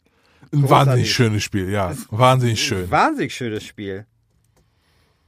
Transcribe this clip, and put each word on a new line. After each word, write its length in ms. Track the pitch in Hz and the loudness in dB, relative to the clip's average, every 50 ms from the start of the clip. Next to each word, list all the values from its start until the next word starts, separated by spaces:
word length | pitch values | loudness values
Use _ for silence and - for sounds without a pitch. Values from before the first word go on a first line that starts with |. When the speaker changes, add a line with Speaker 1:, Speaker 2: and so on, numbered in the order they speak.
| _ _ _ _ _ _ _ _ - - - | _ _ _ _ _ _ _ _ -14 -4 0
Speaker 1:
Ein 120 | 147 139 | 0 4
Speaker 2:
großartig- 40 | - | 4
Speaker 1:
wahnsinnig 420 | 147 135 139 131 127 120 104 - | 6 4 6 4 4 2 2 0
schönes 320 | - - 123 110 104 101 - | 2 2 2 2 2 -2 -4
Spiel, 260 | - - 98 92 92 | -4 -4 -4 -4 -2
ja. 180 | 101 101 95 87 | -2 -2 -2 -2
Speaker 2:
Das 80 | 73 | -4
ist 100 | - - - | -8 -10 -8
Speaker 1:
Wahnsinnig 480 | 107 107 127 127 131 131 123 117 110 - | 0 2 4 4 4 4 2 0 -2 -2
Speaker 2:
ein 40 | - | -4
Speaker 1:
schön. 280 | - 107 92 90 92 | -4 -4 -4 -4 -2
Speaker 2:
wahnsinnig 420 | 135 165 220 302 311 254 160 113 - | 0 2 2 2 0 -2 -6 -6 -6
schönes 300 | - 127 113 107 101 - | -8 -8 -6 -6 -8 -10
Spiel. 420 | - - - 104 98 95 101 110 _ _ _ _ _ _ _ _ _ _ _ _ _ _ _ _ _ _ _ _ _ _ _ _ | -12 -14 -12 -10 -8 -8 -10 -12 _ _ _ _ _ _ _ _ _ _ _ _ _ _ _ _ _ _ _ _ _ _ _ _